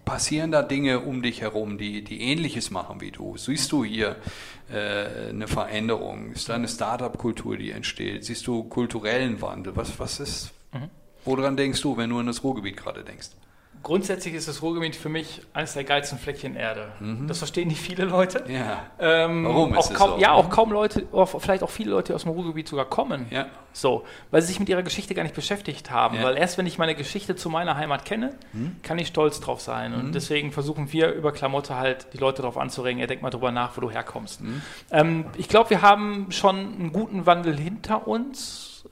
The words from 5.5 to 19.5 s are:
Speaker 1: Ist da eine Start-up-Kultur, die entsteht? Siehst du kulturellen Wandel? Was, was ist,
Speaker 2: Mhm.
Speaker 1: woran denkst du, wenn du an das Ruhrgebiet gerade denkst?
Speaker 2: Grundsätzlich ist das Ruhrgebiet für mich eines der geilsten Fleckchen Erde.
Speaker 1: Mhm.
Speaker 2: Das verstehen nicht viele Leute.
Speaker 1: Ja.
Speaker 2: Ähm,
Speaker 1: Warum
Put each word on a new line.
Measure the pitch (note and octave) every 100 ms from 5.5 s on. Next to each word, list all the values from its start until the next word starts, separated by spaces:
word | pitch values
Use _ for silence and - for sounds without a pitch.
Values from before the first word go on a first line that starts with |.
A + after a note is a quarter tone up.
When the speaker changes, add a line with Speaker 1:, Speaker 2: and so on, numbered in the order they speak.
| A2+ G#2 G#2+ A2+ A2+ - G#2 A2
Speaker 1:
Ist | - -
da |
eine | A#2 A2+
Start-up-Kultur, | - G#2+ B2 B2 - A#2+ A2 A2+ G#2
die | G#2+
entsteht? | G#2+ G#2+ - G#2 G2+
Siehst | - A#2 -
du | A#2+
kulturellen | A2+ - A#2 A#2 G#2+ A#2+ C3 A2
Wandel? | F#2+ F#2+ F#2+ F#2+
Was, | A2+ -
was | A2 -
ist, | C#3+ - - - -
Speaker 2:
Mhm. | C#3 D3 - - -
Speaker 1:
woran | - C3 C3+ C3+
denkst | C#3 B2+
du, | D3 A#2
wenn | A#2
du | A#2+
an | A#2+
das | A#2
Ruhrgebiet | C3+ A#2 G2 G2
gerade | - -
denkst? | - - - - - _ _ -
Speaker 2:
Grundsätzlich | - F3 G3 F#3 F3+
ist | D#3+ D#3
das | C#3
Ruhrgebiet | D#3+ E3+ E3 D3
für | D3+
mich | D#3+ D#3 - -
eines | C#3+ D#3
der | C#3+
geilsten | C#3 C#3+ C#3+ C3
Fleckchen | - C#3 C3+ A#2+
Erde. | A2+ G#2+ G#2+ G2+
Speaker 1:
Mhm. | G#2 A2+ D3
Speaker 2:
Das | E3+
verstehen | D3 - F3
nicht | D3+
viele | - F3+ F#3+
Leute. | F#3 F#3 B3+ B3+
Speaker 1:
Ja. | B2+ A2 G2 - -
Speaker 2:
Ähm, | E3 E3 E3 E3
Speaker 1:
Warum | E3